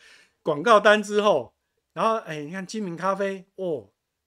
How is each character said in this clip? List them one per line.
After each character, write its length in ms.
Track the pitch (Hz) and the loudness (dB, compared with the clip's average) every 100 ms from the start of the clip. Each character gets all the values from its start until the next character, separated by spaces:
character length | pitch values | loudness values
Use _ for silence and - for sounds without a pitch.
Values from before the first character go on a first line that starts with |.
| _ - _ _ | _ -20 _ _
广 220 | - 147 | -4 0
告 160 | 220 208 | 4 6
单 220 | 208 214 | 6 4
之 200 | 208 208 | 2 0
后， 340 | 208 156 110 _ _ _ _ | 2 2 0 _ _ _ _
然 140 | 160 220 | -4 -2
后， 80 | 220 | -2
哎， 260 | 208 151 | -6 -10
你 80 | 147 | -10
看 140 | 190 180 | -10 -10
精 200 | 220 190 | -8 -8
品 100 | 165 | -4
咖 200 | 185 196 | -4 -2
啡， 300 | 196 196 - - | -4 -6 -14 -10
哦， 360 | 185 139 98 _ _ _ | -6 -6 -10 _ _ _